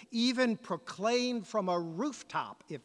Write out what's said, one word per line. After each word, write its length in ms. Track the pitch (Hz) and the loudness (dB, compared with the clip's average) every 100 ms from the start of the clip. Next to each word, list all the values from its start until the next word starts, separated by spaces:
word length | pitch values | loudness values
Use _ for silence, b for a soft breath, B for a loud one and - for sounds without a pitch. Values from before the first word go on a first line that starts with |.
| B | B
even 440 | 233 240 254 254 220 | 2 2 4 2 2
proclaimed 920 | - 175 - - 208 247 247 240 185 | -2 -6 -6 -2 2 2 2 -2 -2
from 200 | 220 185 | -2 2
a 120 | 175 | 2
rooftop, 840 | 170 165 285 247 - 156 117 101 - | 0 -2 -4 -4 -6 -6 -6 -8 -12
if 120 | 147 | -12